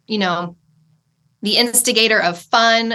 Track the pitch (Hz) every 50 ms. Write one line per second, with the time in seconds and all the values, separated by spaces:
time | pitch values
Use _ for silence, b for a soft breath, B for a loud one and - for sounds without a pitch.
0 | _ - 220 208 190 180 170 175 175 170 - - _ _ _ _ _ _ _ _
1 | _ _ _ _ _ _ _ _ - 208 131 196 240 240 233 - - 254 214 220
2 | 226 220 220 196 170 175 175 - - _ - 233 226 226 226 233 226 226